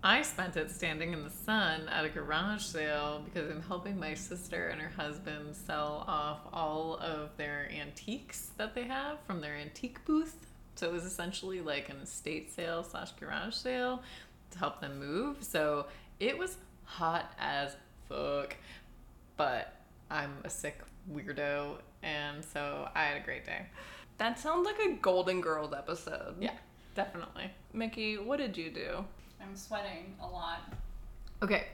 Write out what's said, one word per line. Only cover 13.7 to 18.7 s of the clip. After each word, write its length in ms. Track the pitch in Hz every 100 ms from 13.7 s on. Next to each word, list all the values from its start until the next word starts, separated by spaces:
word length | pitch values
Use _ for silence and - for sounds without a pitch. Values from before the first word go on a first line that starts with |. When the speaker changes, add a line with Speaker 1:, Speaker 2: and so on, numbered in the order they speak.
| 254 247 254 - - - - -
Speaker 1:
to 60 | 175
help 220 | 147 -
them 160 | 143 139
move. 380 | 143 165 277 277
So 420 | - 165 151 147 139 - - -
it 160 | 214 277
was 220 | 359 - - - -
hot 460 | 180 165 165 - -
as 360 | 147 143 143 143 - - -
fuck, 460 | 139 143 143 139 - -